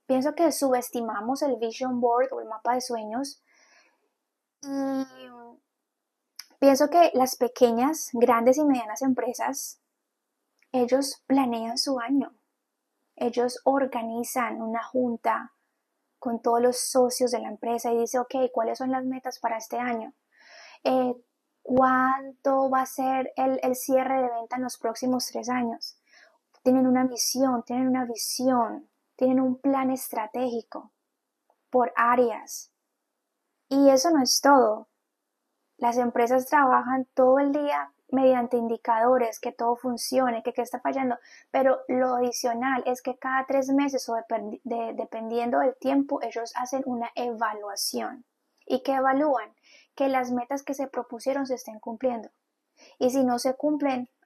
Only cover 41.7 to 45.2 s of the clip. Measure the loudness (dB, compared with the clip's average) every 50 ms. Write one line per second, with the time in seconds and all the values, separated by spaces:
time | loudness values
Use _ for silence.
41.7 | 4 2 0 -2 0 0 2 2 0 0 0 -2 -2 -2 -4 -4 -2 -2 -2 -2
42.7 | -2 -2 -2 -2 -4 -4 -4 -8 -8 -6 -4 -4 -2 -2 -2 0 0 0 2 2
43.7 | 2 2 2 0 -2 -4 -4 -4 -6 -6 -4 -4 -6 -6 -6 -6 -12 -12 -10 -8
44.7 | -6 -6 -6 -6 -6 -8 -8 -8 -8 -10